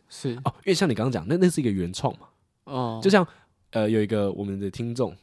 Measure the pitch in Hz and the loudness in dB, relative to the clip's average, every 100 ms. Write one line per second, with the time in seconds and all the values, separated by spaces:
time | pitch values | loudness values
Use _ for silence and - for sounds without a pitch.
0 | - - 135 120 135 - - 180 180 107 | -16 -10 -8 -6 -6 -4 -2 2 2 0
1 | 127 113 87 170 180 160 123 98 87 98 | 0 -2 -2 2 4 4 0 0 -2 -4
2 | 131 - - _ _ _ - 131 120 113 | -4 -6 -14 _ _ _ -8 -6 -4 0
3 | 185 202 170 - _ _ _ 113 107 110 | 4 4 4 -4 _ _ _ 0 2 2
4 | 104 107 101 92 101 98 98 - 117 117 | 2 0 0 -2 -6 -6 -6 -6 -6 -2
5 | 107 90 | -4 -4